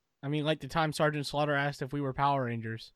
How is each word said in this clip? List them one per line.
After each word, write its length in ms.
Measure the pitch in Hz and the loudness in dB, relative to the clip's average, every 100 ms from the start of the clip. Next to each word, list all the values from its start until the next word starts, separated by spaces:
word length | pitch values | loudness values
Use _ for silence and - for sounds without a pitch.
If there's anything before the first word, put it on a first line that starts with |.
| _ _ | _ _
I 60 | 139 | -4
mean, 160 | 151 147 | 0 0
like 140 | 156 | -2
the 60 | 135 | -2
time 260 | 165 156 | 0 0
Sergeant 320 | 143 156 151 139 | 2 2 2 -2
Slaughter 260 | 143 147 | 0 2
asked 280 | 143 143 139 | 2 0 -2
if 80 | 135 | -4
we 80 | 143 | -2
were 120 | 135 | -2
Power 320 | 127 143 139 120 | 2 2 2 0
Rangers. 460 | 117 113 113 - | -2 -4 -8 -12